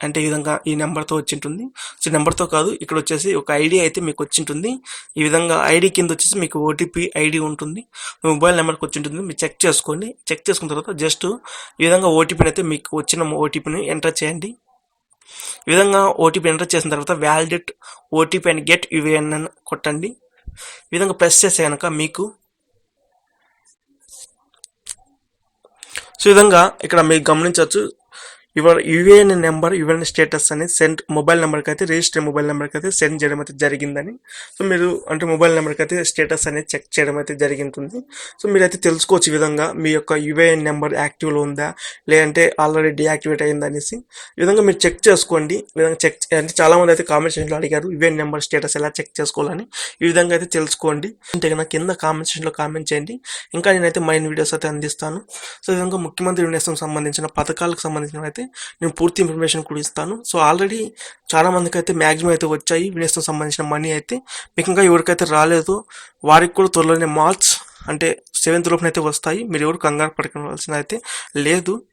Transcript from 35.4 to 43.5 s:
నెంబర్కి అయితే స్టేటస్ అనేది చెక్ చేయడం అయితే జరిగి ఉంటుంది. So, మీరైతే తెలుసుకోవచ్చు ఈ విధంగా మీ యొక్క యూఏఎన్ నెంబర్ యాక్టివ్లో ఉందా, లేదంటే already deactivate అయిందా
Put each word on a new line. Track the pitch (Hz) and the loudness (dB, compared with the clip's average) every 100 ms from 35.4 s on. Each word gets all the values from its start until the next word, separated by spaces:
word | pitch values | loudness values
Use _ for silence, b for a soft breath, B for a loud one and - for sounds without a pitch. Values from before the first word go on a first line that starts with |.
| 170 160 | 4 4
నెంబర్కి | 156 147 | 0 -2
అయితే | 156 180 160 | -4 -2 -2
స్టేటస్ | - 151 156 156 | -2 -2 -2 -4
అనేది | 147 151 | -6 -6
చెక్ | 139 - - | -8 -6 -2
చేయడం | 143 143 | 0 -2
అయితే | 143 143 | -6 -2
జరిగి | 143 143 139 | -2 -2 -6
ఉంటుంది. | 139 143 240 262 B B B | -8 -10 -12 -14 B B B
So, | 208 | 2
మీరైతే | 196 185 185 - | 4 4 2 0
తెలుసుకోవచ్చు | 160 - 185 165 | 0 2 2 4
ఈ | 151 | 2
విధంగా | 151 151 160 - | 0 0 -2 -2
మీ | 156 156 | 0 0
యొక్క | 151 156 151 | 0 -2 -2
యూఏఎన్ | 151 165 160 151 | 4 4 4 0
నెంబర్ | 147 151 - | -2 -2 -2
యాక్టివ్లో | 147 - 156 147 147 | -4 -4 -2 -2 -2
ఉందా, | 143 151 - B B - | -4 -6 -6 B B 2
లేదంటే | 156 151 151 170 - | 4 4 4 2 4
already | 151 156 156 147 | 0 2 0 0
deactivate | 156 156 156 147 | -2 -2 -2 -2
అయిందా | 151 | -2